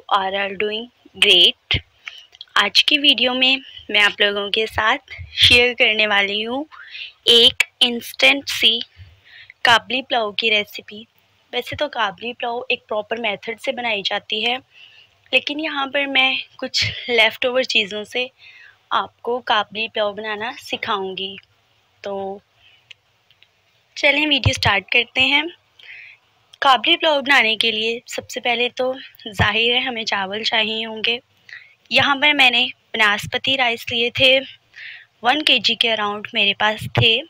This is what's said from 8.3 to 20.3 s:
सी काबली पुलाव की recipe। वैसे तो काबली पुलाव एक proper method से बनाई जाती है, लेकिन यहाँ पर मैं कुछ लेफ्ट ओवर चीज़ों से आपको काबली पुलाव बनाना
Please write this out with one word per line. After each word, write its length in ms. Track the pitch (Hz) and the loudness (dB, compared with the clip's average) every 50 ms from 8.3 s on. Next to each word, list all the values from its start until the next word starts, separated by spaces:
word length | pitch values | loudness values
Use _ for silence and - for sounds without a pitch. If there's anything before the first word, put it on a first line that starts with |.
| 269 277 285 - | 4 2 -2 -6
सी 300 | - - - 226 226 233 - _ _ - - - _ _ _ - - - - _ - _ _ | -4 0 0 0 0 0 -6 _ _ -20 -20 -20 _ _ _ -20 -20 -20 -20 _ -20 _ _
काबली 360 | 254 233 220 226 190 233 262 | 4 4 4 2 0 -6 -6
पुलाव 300 | 254 _ 277 233 220 208 202 | -4 _ -2 -2 -2 -2 -4
की 160 | - 233 226 | -2 -2 0
recipe। 560 | 214 208 208 - - - - - 214 208 226 _ _ _ _ _ _ _ _ _ - | 0 0 -2 -4 -10 -18 -18 -16 -18 -20 -20 _ _ _ _ _ _ _ _ _ -10
वैसे 220 | 247 240 - 277 | -8 -8 -8 -6
तो 120 | - 302 285 | -6 -6 -4
काबली 440 | - 247 226 202 180 175 202 233 240 | -2 -4 -4 -4 -4 -8 -10 -12 -10
पुलाव 320 | _ - 240 233 247 247 - | _ -8 -6 -6 -8 -4 -4
एक 120 | 254 240 _ | -6 -6 _
proper 340 | _ 233 214 208 _ 226 226 | _ -6 -6 -4 _ -6 -6
method 380 | 233 214 202 185 - 220 226 214 | -4 -6 -6 -6 -8 -10 -12 -6
से 120 | - 277 254 | -6 -6 -6
बनाई 280 | 240 240 233 220 202 185 | -4 -4 -4 -4 -4 -4
जाती 360 | - 208 202 202 _ 214 214 214 | -4 -6 -6 -6 _ -6 -4 -2
है, 140 | 233 247 262 - _ _ - - - _ - _ _ _ _ _ _ | -4 -4 -4 -8 _ _ -20 -20 -20 _ -20 _ _ _ _ _ _
लेकिन 280 | - 262 254 - 294 294 | -2 0 0 0 -6 -6
यहाँ 280 | 311 311 294 285 269 269 | -6 -6 -4 -4 -6 -4
पर 180 | 262 285 277 277 | -4 -4 -4 0
मैं 280 | 269 269 262 262 262 254 - _ _ - | 0 0 2 2 -2 -4 -8 _ _ -12
कुछ 260 | - 254 - - - - - - - - | -12 -6 -4 -4 -4 -4 -6 -8 -6 -2
लेफ्ट 340 | 240 233 220 220 214 - - | 2 2 2 2 2 -2 -4
ओवर 180 | 254 247 254 262 | -2 0 0 -2
चीज़ों 360 | - - 226 214 185 208 208 208 | 0 0 -2 -2 -2 -6 -10 -10
से 240 | - - 247 254 254 _ _ - - - - - - _ _ _ _ - | -8 -6 -8 -8 -8 _ _ -20 -20 -20 -20 -20 -20 _ _ _ _ -4
आपको 460 | 226 196 - _ _ _ 233 240 247 240 | -4 -4 -6 _ _ _ -6 -6 -6 -2
काबली 400 | - 240 214 202 _ 196 214 220 | -2 0 0 0 _ -6 -8 -8
पुलाव 260 | 220 _ 220 214 208 196 | -6 _ -4 -4 -4 -4
बनाना 360 | 190 220 220 | -6 -8 -8